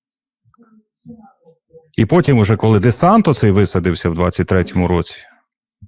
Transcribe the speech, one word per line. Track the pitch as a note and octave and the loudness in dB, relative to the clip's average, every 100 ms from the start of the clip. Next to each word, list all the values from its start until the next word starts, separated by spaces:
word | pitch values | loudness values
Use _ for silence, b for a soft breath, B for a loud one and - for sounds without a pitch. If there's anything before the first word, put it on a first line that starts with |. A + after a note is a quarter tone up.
| _ _ _ _ A#2 _ A#3 A3 _ _ - A4+ G#4 _ _ _ _ - _ - | _ _ _ _ _ _ _ _ _ _ -20 -20 -20 _ _ _ _ -20 _ -4
І | A2 | 0
потім, | F3 D#3 B2 | 0 2 2
уже | G2+ G#2+ | 2 0
коли | A2 G#2+ | 2 2
десант | B2 - F3 A3 F#3 | 2 2 2 2 2
оцей | C#3 A2 | 0 2
висадився | F#2+ G2 F#2+ F2 E2 F2 | 2 0 -2 -2 -4 -4
в | |
двадцять | E2 F2 - F2 | -2 -4 -2 -2
третьому | F#2+ E2+ F#2 F2 | -2 -2 -2 0
році, | F2 - - - _ _ _ _ _ | -2 -4 -10 -20 _ _ _ _ _